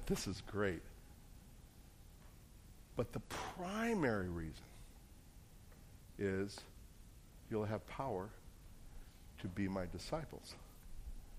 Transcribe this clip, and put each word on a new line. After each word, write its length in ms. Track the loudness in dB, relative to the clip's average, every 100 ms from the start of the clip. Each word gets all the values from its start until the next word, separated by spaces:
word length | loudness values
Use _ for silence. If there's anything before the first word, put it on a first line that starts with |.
| 4
this 200 | 4 4
is 160 | 0 0
great. 300 | 4 6 4 -2 -12 -14 -14 -14 -14 -14 -14 -14 -14 -14 -14 -14 -14 -14 -14 -14 -14 -14 -14 -4 0
But 160 | 0
the 80 | 0 -2 -2 0 0
primary 720 | 0 4 8 10 10 8 6
reason 380 | 4 0 -2 -8 -12 -12 -12 -14 -14 -14 -14 -14 -14 -14 -14 -12 -12 -10 2
is 400 | 4 6 2 -2 -8 -12 -12 -12 -12 -14 -14 -14 0
you'll 160 | 4 4
have 220 | 2 0
power 420 | 0 2 2 0 -6 -12 -12 -12 -12 -10 -8 -10 -12 -12 -4
to 80 | -2
be 220 | 4 4
my 160 | 4 2
disciples. 640 | 0 0 0 0 -6 -8 -10 -10 -12 -8 -6 -4 -6 -6